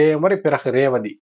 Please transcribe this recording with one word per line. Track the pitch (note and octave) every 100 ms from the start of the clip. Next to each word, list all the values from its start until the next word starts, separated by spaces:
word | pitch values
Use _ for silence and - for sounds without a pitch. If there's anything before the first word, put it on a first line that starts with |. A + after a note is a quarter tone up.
ஏ | D3+
எம் | D3+
வரை, | F3+ G3
பிறகு | D#3+ C#3 C3
ரேவதி. | B2+ C#3 B2 G#2+ -